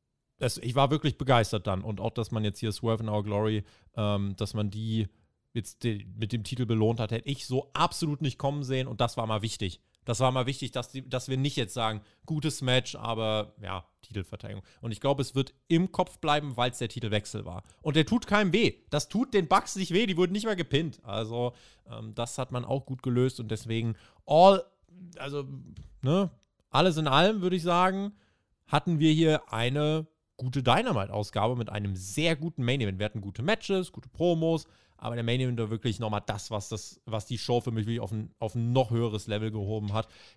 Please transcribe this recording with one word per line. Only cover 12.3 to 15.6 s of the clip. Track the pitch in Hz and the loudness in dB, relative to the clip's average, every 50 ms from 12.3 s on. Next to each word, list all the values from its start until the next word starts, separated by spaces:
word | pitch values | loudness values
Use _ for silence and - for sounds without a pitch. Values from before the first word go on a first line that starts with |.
| 160 151 147 156 139 - 139 | -4 -2 -2 -2 -2 -2 0
Match, | 127 127 127 127 - - | 2 2 2 2 0 -4
aber | - 113 113 117 110 110 110 107 107 104 - - - | -8 -6 -4 -2 -2 0 0 0 0 -2 -4 -8 -12
ja, | 104 95 98 92 - _ _ _ | -10 -8 -8 -8 -8 _ _ _
Titelverteidigung. | - - 101 101 92 - - 104 - 104 104 101 95 _ _ _ | -20 -10 -8 -8 -8 -8 -10 -14 -12 -12 -12 -14 -14 _ _ _
Und | - 120 110 | -10 -10 -8
ich | - | -2
glaube, | - 139 139 135 135 | 0 0 2 2 0
es | 127 - | -2 -2
wird | 131 135 - - _ | -2 -2 -2 -6 _